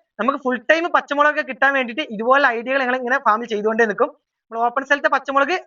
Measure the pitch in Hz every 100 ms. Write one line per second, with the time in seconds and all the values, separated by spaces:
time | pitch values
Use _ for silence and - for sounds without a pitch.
0 | _ - 226 277 254 247 240 320 339 302
1 | 294 285 294 302 285 - 277 277 240 233
2 | 302 208 226 269 277 226 240 277 254 254
3 | 240 277 254 214 240 208 214 220 226 190
4 | 294 - _ _ - 226 233 240 269 285
5 | 302 269 269 269 277 359